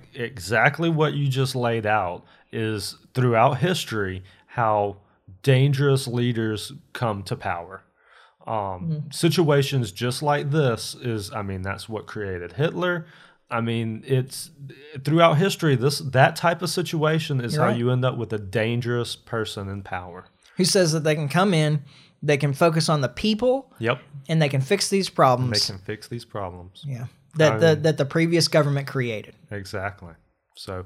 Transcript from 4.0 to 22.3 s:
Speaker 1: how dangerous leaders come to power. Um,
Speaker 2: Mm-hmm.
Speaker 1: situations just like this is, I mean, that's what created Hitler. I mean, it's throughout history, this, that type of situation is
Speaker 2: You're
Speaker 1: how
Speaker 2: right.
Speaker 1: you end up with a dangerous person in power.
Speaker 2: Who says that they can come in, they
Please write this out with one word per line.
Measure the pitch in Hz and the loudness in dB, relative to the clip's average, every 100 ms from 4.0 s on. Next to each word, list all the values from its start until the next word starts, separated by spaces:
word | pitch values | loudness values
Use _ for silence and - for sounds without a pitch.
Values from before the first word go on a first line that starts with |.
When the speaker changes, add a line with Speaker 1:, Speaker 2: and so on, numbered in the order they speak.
| 95 92 92 _ _ | -4 -6 -14 _ _
Speaker 1:
how | - 113 107 104 98 _ _ - 95 | -2 0 2 0 -4 _ _ -20 -4
dangerous | 139 127 143 139 143 135 131 | 2 4 4 2 2 2 0
leaders | 120 120 113 110 107 - 139 - | -2 0 0 -2 -4 -8 -16 -16
come | - 117 101 | -4 -4 -4
to | 92 | -6
power. | 123 101 87 87 95 _ _ _ - _ _ - | -6 -6 -6 -10 -18 _ _ _ -20 _ _ -6
Um, | 110 | -4
Speaker 2:
Mm-hmm. | 98 92 165 151 - | -4 -6 -6 -6 -6
Speaker 1:
situations | - 170 165 156 143 135 139 110 | -2 0 2 4 4 2 -2 -2
just | 95 120 123 | -4 -4 -2
like | 147 143 143 | -2 -2 0
this | 156 135 110 - - | 0 2 0 -6 -8
is, | 123 110 98 | -6 -6 -6
I | 110 | -8
mean, | 98 95 | -6 -6
that's | 95 104 - | -6 -8 -10
what | 107 - | -10 -10
created | 110 101 90 87 | -10 -8 -8 -8
Hitler. | - 160 156 180 175 165 - - _ _ | -4 -2 0 -2 -2 -6 -18 -20 _ _
I | 117 | -4
mean, | 117 117 113 110 | -2 -2 -4 -6
it's | - 131 131 - - - 139 - 143 135 | -2 0 0 -8 -14 -16 -18 -18 -16 -8
throughout | 139 160 165 151 | 0 6 6 6
history, | 190 - 160 123 | 2 2 2 4
this, | 135 143 | 2 0
that | 151 127 160 | 0 6 6
type | 165 175 175 | 4 0 0
of | 180 | -2
situation | - 165 160 151 160 160 135 | -2 -2 0 0 0 0 -2
is | 120 | -2
Speaker 2:
You're | - | 0
Speaker 1:
how | 120 | 2
Speaker 2:
right. | 120 | 2
Speaker 1:
you | 120 | 2
end | 127 | 2
up | 127 120 | 0 -2
with | 107 | -4
a | 107 | -6
dangerous | 98 113 110 120 117 120 117 | -4 0 0 0 -2 -2 -4
person | - - 117 107 - 98 | -8 -6 -6 -4 -6 -8
in | 98 | -10
power. | 95 90 90 87 - _ _ - | -10 -10 -10 -16 -20 _ _ -2
Speaker 2:
Who | |
says | 185 196 170 | 2 4 2
that | 160 | 2
they | 156 | 0
can | 156 143 | 0 0
come | 170 202 | 2 4
in, | 165 151 151 - - _ _ | 4 2 0 -4 -18 _ _
they | 151 | 0